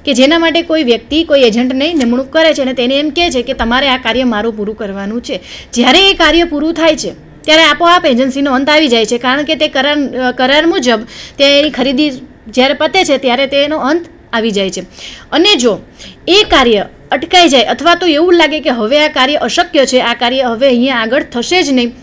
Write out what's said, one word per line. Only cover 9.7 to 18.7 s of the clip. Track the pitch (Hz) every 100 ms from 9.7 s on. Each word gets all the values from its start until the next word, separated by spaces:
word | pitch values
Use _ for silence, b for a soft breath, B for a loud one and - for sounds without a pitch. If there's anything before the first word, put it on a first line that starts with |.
| 277 277 294
અ, | 269 254 254
કરાર | 247 262 294 330
મુજબ | 381 247 220 220 B B B
તે | 277 285
એની | 294
ખરીદી | - 262 262 302 254 - - -
જ્યારે | 226 262
પતે | 277 311 381
છે | 359 269
ત્યારે | 269 240 269
તેનો | 277 294 302
અંત | 247 339 330 - -
આવી | - 226
જાય | 202 190
છે. | 185 180 B B B B
અને | 294 392 359
જો | 240 185 - B B B -
એ | 381 -
કાર્ય | 311 247 208 - - -
અટકાઈ | 277 330 359 339
જાય | 262
અથવા | - 240 320
તો | 339 359
એવું | 285 349
લાગે | 349 311 302
કે | 294